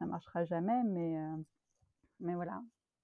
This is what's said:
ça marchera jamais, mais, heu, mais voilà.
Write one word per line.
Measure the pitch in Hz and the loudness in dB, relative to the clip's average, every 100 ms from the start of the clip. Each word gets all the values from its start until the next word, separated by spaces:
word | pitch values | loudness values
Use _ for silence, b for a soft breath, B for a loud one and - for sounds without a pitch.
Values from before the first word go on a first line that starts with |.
ça | 165 | -4
marchera | 175 - 175 | -4 -4 -2
jamais, | 170 170 190 247 | 0 2 4 4
mais, | 226 180 165 160 | 4 2 2 0
heu, | 156 160 160 _ _ _ _ _ _ - | -2 -6 -8 _ _ _ _ _ _ -6
mais | 175 | -2
voilà. | 175 175 190 233 _ _ _ | -2 -2 -4 -8 _ _ _